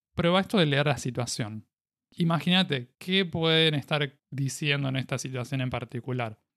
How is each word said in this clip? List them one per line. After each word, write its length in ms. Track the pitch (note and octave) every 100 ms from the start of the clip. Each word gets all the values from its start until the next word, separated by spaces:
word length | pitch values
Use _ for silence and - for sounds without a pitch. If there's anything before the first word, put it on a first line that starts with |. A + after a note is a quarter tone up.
| _
prueba 260 | - E3+ F#3
esto 180 | F#3+ G#3+
de 80 | D#3
leer 200 | C#3 D3
la 120 | C3
situación. 680 | C3+ A#2+ A#2+ - A2 A2 - _ _ _ _
Imagínate 800 | - E3 E3 E3+ F#3 F3+ C3+ B2 _
qué 260 | - F#3+
pueden 500 | F#3 E3+ D#3+ D#3+ D#3+
estar 440 | D3 - D3+ C#3+ - _
diciendo 580 | C3 C3+ - D3+ C#3+ C#3
en 80 | C3
esta 220 | C3 C3
situación 420 | C3 B2+ A#2 C3+
en 100 | B2+
particular, 680 | A#2+ A#2+ A#2+ B2 B2+ A#2 G#2+ _